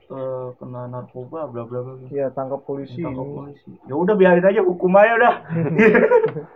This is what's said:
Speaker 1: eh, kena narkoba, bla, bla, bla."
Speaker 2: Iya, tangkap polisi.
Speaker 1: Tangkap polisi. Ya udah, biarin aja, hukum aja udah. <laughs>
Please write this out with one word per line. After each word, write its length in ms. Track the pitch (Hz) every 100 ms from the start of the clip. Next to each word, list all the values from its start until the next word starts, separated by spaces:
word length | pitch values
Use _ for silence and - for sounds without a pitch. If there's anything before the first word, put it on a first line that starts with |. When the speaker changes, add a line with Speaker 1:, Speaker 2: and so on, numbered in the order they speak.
| -
Speaker 1:
eh, 400 | 135 131 127 127 123
kena 260 | 127 123 123
narkoba, 580 | 123 - 127 123 160 143
bla, 180 | 120
bla, 160 | 117 123
bla." 140 | 123 131 127
Speaker 2:
Iya, 220 | 143 135
tangkap 320 | 131 131 135
polisi. 360 | - 139 131 123
Speaker 1:
Tangkap 260 | 156 131 139
polisi. 440 | 143 143 - - -
Ya 100 | - 143
udah, 180 | 180
biarin 300 | 202 185 175
aja, 180 | 190 214
hukum 320 | 185 175 185
aja 200 | 196 220 233
udah. 180 | 240 - -
<laughs> 880 | 165 156 165 220 - - 453 - 151 151